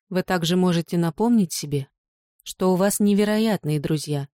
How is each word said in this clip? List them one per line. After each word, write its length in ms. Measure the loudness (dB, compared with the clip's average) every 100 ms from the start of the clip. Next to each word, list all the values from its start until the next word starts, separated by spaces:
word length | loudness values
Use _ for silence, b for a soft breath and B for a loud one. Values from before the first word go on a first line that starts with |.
| -6
Вы 140 | -4
также 320 | -2 -2 0
можете 440 | 2 2 0 -2 -2
напомнить 540 | -2 0 2 2 2
себе, 360 | -4 -6 -6 -6 _ _ _ _ _
что 280 | -18 -2 0
у 40 | 2
вас 240 | 2 2
невероятные 800 | 2 2 2 0 0 -2 -2 -2
друзья 480 | -2 -4 -4 -6 -6